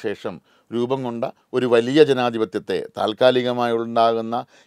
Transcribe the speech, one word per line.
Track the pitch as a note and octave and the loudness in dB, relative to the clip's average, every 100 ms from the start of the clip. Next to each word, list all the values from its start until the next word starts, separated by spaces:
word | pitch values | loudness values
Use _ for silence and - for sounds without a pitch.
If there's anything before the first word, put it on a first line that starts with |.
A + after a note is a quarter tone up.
ശേഷം | A2 G2 A2 F2 _ _ _ | -8 -8 -10 -12 _ _ _
രൂപം | A#2 A#2+ C3+ | -4 -2 -4
കൊണ്ട | B2+ A#2 B2+ - _ | -4 -6 -8 -10 _
ഒരു | B2+ B2+ | -2 2
വലിയ | A#2 A#2+ C#3+ | 4 4 4
ജനാധിപത്യത്തെ | C#3+ C3 B2 A2+ A2 G#2 - F2+ - - | 4 4 0 -2 -4 -4 -4 -6 -6 -4
താൽക്കാലികമായി | G2+ G#2 B2+ B2+ B2 A#2+ A#2+ | -4 2 2 4 0 -2 -2
ഉണ്ടാകുന്ന | A#2 A#2 A#2 A#2 A2+ A2+ A#2 C3 _ | -2 -2 0 2 0 -4 -8 -8 _